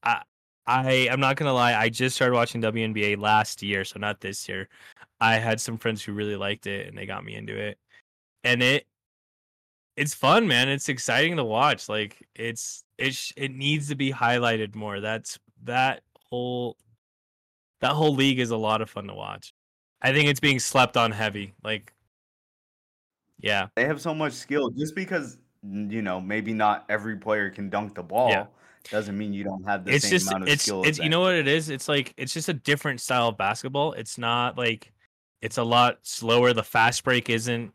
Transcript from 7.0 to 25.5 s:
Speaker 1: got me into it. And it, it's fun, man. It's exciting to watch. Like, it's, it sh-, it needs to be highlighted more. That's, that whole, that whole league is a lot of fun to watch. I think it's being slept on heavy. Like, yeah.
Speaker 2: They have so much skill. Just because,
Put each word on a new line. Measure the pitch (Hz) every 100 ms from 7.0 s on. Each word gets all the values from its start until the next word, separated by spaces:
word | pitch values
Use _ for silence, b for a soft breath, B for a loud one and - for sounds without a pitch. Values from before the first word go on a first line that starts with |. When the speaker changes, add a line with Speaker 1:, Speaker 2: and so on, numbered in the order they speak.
| 98
Speaker 1:
got | 98
me | 101 110
into | 107 107
it. | 104 - _ b _ _ _ _
And | 123 123
it, | 123 139 - _ _ _ _ _ _ _ _ _ _ -
it's | 147
fun, | - 135 190 220
man. | 120 135
It's | 139 -
exciting | 131 - 120 160 170
to |
watch. | 120 110 147 120 -
Like, | 107 104 - - -
it's, | 113 117 - - _ -
it | 131 135
sh-, | - -
it | 135 131
needs | 143 151 143
to | 139
be | 135
highlighted | 131 120 120 120 113 107 107
more. | 107 101
That's, | 107 113 - - _ _
that | - 123 131 123 _ _ _
whole, | 123 123 123 120 - _ _ _ _ _ _ _ _ _ _
that | 123
whole | 143 151
league | 135 135 127
is | 120
a | 113
lot | 110 110
of | 110
fun | - 101
to | 98
watch. | 101 98 - _ _ _ _ _
I | 131
think | 139 147
it's | 135
being | 147 131
slept | - - 123 127
on | 117
heavy. | 107 110 101 98 _
Like, | 107 110 - _ _ _ _ _ _ _ _ _ _ _ _ _ _ _
yeah. | 101 101 95 -
Speaker 2:
They | 131
have | 151
so | 165
much | 156 151
skill. | 123 - 143 127
Just | 123 151
because, | 190 190 185 127 - _